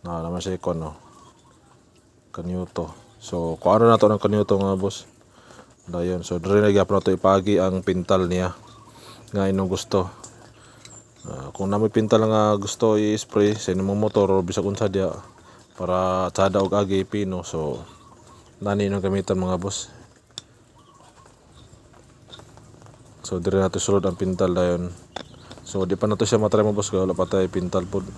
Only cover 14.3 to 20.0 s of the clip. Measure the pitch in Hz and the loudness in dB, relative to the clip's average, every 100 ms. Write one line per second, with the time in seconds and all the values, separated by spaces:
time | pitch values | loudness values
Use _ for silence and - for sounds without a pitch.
14.3 | 95 90 98 98 98 107 95 92 - - | 2 0 -4 -4 -2 -2 0 -2 -6 -16
15.3 | - - - _ - 90 90 92 92 90 | -20 -20 -20 _ -8 -2 0 0 0 -2
16.3 | - 98 98 95 101 101 98 92 104 95 | 0 2 2 2 0 0 -2 -2 -4 -4
17.3 | 92 85 82 76 60 - - - - - | -6 -8 -6 -6 -6 -12 -20 -20 -20 -20
18.3 | - - - 101 101 101 98 95 98 92 | -20 -20 -10 -4 -2 0 0 -2 -2 -2
19.3 | 92 92 90 98 - - - | -2 -2 -2 -4 -8 -12 -20